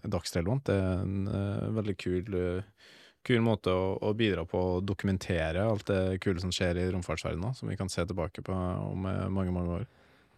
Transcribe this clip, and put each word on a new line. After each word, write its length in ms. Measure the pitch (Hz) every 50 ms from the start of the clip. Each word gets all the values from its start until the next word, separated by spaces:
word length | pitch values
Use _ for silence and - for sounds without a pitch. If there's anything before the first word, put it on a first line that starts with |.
| - 107
dagsrelevant. 540 | 98 87 - - - 90 82 95 123 139 -
Det 100 | - 101
er 260 | 98 95 92 92 90
en, 260 | 95 95 98 98 98
eh, 440 | 101 104 98 98 101 101 107 104 104 110 110 104
veldig 140 | 104 92 -
kul, 360 | - 92 90 90 90 110 98 90 90 90 87 92
eh, 40 | 92 - - _ - - - - - - _ _ -
kul 160 | - 123 117
måte 300 | 117 117 110 - - 92 92
å, 260 | 92 95 95 95 -
å 140 | - 104 107
bidra 320 | 113 113 107 92 85 82
på, 340 | - - 90 92 92 90 90
å 40 | 98
dokumentere 720 | 98 95 - - 98 95 92 - - 92 82 80 80 82 90 104 113
alt 180 | 110 98 -
det 340 | - 101 95 92 92 95 90
kule 180 | - 104 92 85
som 100 | 92 90
skjer 260 | 87 - 95 87 87
i 140 | 90 90 92 92
romfartsverdenen, 640 | 92 87 - 80 78 - - 82 82 92 117 131
som 120 | - 120 104
vi 60 | 98
kan 120 | - 98 92
se 160 | - - 85
tilbake 400 | 82 92 92 80 90 - - -
på 80 | - 95
om, 540 | 92 90 90 90 95 101 101 98 95 95
eh, 220 | 95 95 95 98 95
mange, 220 | 95 98 92 90 90
mange 280 | 90 87 87 87 90
år. 60 | 113 - _ - - - - - _ _ _